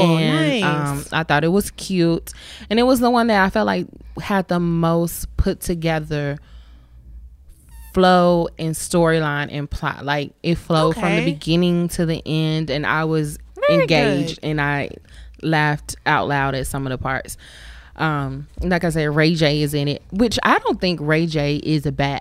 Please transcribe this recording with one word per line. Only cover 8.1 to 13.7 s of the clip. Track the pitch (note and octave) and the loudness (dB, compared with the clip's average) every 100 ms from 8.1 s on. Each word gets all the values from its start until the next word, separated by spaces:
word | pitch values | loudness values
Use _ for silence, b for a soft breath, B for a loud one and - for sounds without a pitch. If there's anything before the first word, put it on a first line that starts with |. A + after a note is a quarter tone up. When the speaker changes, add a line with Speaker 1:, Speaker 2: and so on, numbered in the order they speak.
| F3+ F3 F3 E3+ - | 6 4 2 -2 -4
Speaker 1:
and | D#3+ | -6
storyline | D#3 - F3 E3 D#3+ D3+ C#3+ C#3+ | -6 -2 2 2 2 0 -2 -4
and | D3 C#3+ | -6 -8
plot. | - D3 - | -6 -6 -6
Like, | C#3 D3 C#3+ - | -4 -4 -4 -6
it | E3+ E3 | -4 -2
flowed | - D#3+ D#3+ | 0 2 2
from | D#3+ | 0
the | F3+ G#3 | 0 0
Speaker 2:
Okay. | E3 | 0
Speaker 1:
beginning | D3+ D#3 E3 F3+ F3 F3 | -2 0 2 2 2 0
to | - E3 | -2 -2
the | D#3+ - | -2 -2
end, | D#3 D#3 D#3 D#3 | -2 0 -2 -2
and | C#3 A2+ | -4 0
I | D3+ | 0
was | D#3+ D#3+ D3 D3+ - - | 0 0 -2 -6 -16 -2
Speaker 2:
Very | C#5 | 2